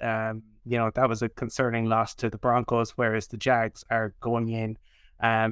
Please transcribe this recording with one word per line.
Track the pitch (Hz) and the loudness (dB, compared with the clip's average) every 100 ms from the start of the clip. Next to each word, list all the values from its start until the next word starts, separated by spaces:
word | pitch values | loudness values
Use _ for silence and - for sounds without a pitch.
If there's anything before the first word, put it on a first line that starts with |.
um, | 117 110 110 110 110 _ | -4 -2 -2 -6 -12 _
you | 120 117 | -4 0
know, | 113 123 | 0 2
that | 127 | 2
was | 113 | 2
a | 113 | -2
concerning | - 117 - 123 117 113 | -4 -6 -2 0 2 2
loss | 113 110 - | 2 0 -2
to | 113 | -4
the | 107 | -2
Broncos, | 123 120 117 117 113 | 2 2 2 0 0
whereas | - 117 110 - | 0 0 0 -4
the | 113 | -4
Jags | 135 120 113 - - | 0 2 0 -4 -4
are | 113 107 - | -2 -2 -4
going | 120 117 113 | -2 -2 -2
in, | 113 110 110 - _ - - | -2 -4 -6 -14 _ -20 -4
um, | 117 113 110 | 0 2 2